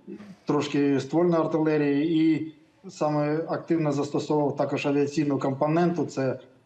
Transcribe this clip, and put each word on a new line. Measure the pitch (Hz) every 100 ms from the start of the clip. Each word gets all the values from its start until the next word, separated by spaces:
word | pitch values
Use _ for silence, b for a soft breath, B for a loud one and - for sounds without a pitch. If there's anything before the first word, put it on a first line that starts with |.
| - - - -
трошки | - 147 143 147 143 135
ствольної | - 160 175 165
артилерії, | 151 160 156 151 143 139 160 160
і | 160 147 - - _ _ 190
саме | - 151 151 147 156 165
активно | 147 - 165 151
застосовував | 143 139 147 - 151 143 -
також | 120 135 147
авіаційну | 143 139 160 147 135
компоненту: | 139 131 151 160 175 170 135
це | - 131 120 - _